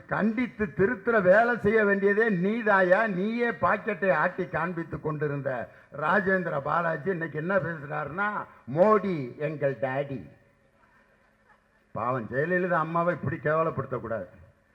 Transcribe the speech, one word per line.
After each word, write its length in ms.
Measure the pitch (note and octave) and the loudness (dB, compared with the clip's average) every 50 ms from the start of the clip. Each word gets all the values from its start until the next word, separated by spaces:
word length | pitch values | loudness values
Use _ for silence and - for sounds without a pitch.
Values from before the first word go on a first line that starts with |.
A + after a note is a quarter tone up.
| - | -8
கண்டித்து 600 | - C#3+ D3+ F3+ A3 G#3+ A#3+ B3 - - - G#3+ | -6 -2 0 0 0 0 0 -4 -4 -2 -4 -6
திருத்துற 560 | E3+ - - F#3+ A3+ B3 F#3 - A#3+ A3+ G#3+ | -4 0 0 2 2 2 -2 -2 0 2 4
வேலை 360 | F3+ F3+ F#3 G#3+ A#3 A#3+ A#3+ - | 6 6 6 6 6 4 2 0
செய்ய 280 | - G#3 A3 A3 G#3+ | 2 2 4 4 4
வேண்டியதே 440 | G3+ G3 G3 G3 G3+ G3+ G#3 A3+ A#3 | 4 4 4 4 2 4 4 4 2
நீதாயா? 760 | G3+ E3+ F3+ G3 A3 A#3+ A3+ G#3+ G3+ F#3+ F#3+ F3+ F3+ G#3 A3+ A3 | 2 2 2 0 0 0 2 2 4 4 6 6 6 4 4 0
நீயே 440 | F#3 F3 F#3+ A3 A3+ A#3+ A#3+ A#3 | 0 -2 -2 -2 -2 -2 -2 -2
பாக்கெட்டை 600 | - - E3+ F3 G#3 G3+ E3+ A3+ G#3 D#3 F#3+ F#3+ | -2 0 0 0 0 0 -2 -4 -4 0 2 2
ஆட்டி 360 | E3+ D3+ D#3+ F3+ F3 - F3 - | 2 2 2 0 0 -2 -6 -4
காண்பித்து 540 | - D#3 D#3+ F3+ F3+ E3 E3 - - D3 | -2 -2 -2 -2 -4 -6 -6 -8 -8 -6
கொண்டிருந்த 680 | - D#3 D3+ D3 D3+ D3 C#3+ C#3+ C3 C3+ C3 A#2 G#2+ - - - - _ - | -6 -6 -4 -2 -2 -2 -2 -4 -4 -4 -4 -4 -8 -10 -12 -20 -20 _ -10
ராஜேந்திர 680 | C#3 D3+ D#3 F3+ G#3 F#3 F#3+ F#3+ F#3 F3 E3 D3+ C#3+ | -6 -2 0 0 2 2 2 2 2 0 -2 -4 -4
பாலாஜி 480 | C3 C#3 D3+ E3+ E3+ E3 D#3+ D#3 C3+ F#3+ | -2 0 0 0 0 0 -2 -2 -2 -4
இன்னைக்கு 300 | F#3+ D#3+ E3 D#3 C#3+ D#3 | -4 -2 -4 -6 -6 -6
என்ன 180 | D3+ F3+ G3+ F#3+ | -4 0 0 0
பேசுறாருன்னா, 880 | - E3 E3+ D3+ C#3 C#3 D3+ D3+ D3+ - D3 F#3+ G3+ G#3 G#3 E3+ B2 - - - _ - C3 | 0 -2 -6 -8 -8 -8 -6 -6 -6 -6 -4 -4 -4 -2 -4 -6 -10 -10 -16 -20 _ -6 2
"மோடி 600 | D#3+ F#3 G#3+ G#3+ G#3 F#3 G3 F3+ D3+ C3 A#2+ A#2+ - | 4 6 6 6 4 2 0 -2 -4 -4 -8 -8 -6
எங்கள் 380 | D3+ D3+ D#3+ C3+ D3 C#3 C3+ | -6 -6 -4 -2 -2 -2 -2
டாடி." 540 | - C3+ C3 C3 C3+ C#3+ C#3 C#3 A2+ D#2+ - - _ _ _ _ _ _ _ _ _ _ _ _ _ _ _ _ _ _ _ _ _ _ _ _ _ _ _ _ _ _ _ | -2 -4 -4 -2 -4 -4 -4 -6 -10 -10 -14 -20 _ _ _ _ _ _ _ _ _ _ _ _ _ _ _ _ _ _ _ _ _ _ _ _ _ _ _ _ _ _ _
பாவம், 360 | _ G#2+ A2 B2 C3 B2+ A2 G2+ | _ -4 -2 -2 -2 -2 -4 -4
ஜெயலலிதா 400 | A#2+ C3 D3+ E3+ F3+ F3+ F3+ F3+ | -2 -2 0 0 0 0 0 0
அம்மாவை 440 | F3 D#3+ D#3 D#3+ E3 E3+ E3+ F3 E3+ | 0 0 0 0 0 0 0 0 -2
இப்படி 200 | - - C#3+ E3 | -2 -4 -6 -6
கேவலப்படுத்தக்கூடாது. 920 | D#3+ - D3 D#3 D#3+ D#3+ E3 - - A#2+ - C3 A#2 G#2 A2+ A2+ G#2 F2+ - - - - - _ _ _ _ _ | -4 -2 0 0 2 0 0 -2 -4 -6 -6 -8 -8 -6 -6 -6 -6 -6 -10 -14 -20 -20 -20 _ _ _ _ _